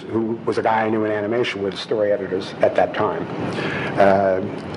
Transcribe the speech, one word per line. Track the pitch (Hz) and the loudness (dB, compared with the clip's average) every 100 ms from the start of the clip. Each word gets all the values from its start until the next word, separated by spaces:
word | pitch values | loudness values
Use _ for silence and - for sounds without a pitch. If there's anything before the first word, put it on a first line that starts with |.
| - | -4
who | 110 110 113 | -2 -2 -2
was | 113 110 | -2 0
a | |
guy | 113 113 | 2 2
I | 110 | 2
knew | 110 | 2
in | 107 | 0
animation, | 107 104 120 117 98 | 0 0 0 0 -2
were | 98 | -4
the | 90 | -4
story | - 113 104 | -2 0 2
editors | 101 92 92 95 - | 2 0 -4 -4 0
at | 104 | 0
that | - 90 | 2 0
time. | - 107 82 - - - - - - - - | 2 -2 -2 -6 -6 -6 -4 -4 -4 -2 4
Uh, | 98 98 98 92 104 - - | 6 6 4 2 -2 -6 -10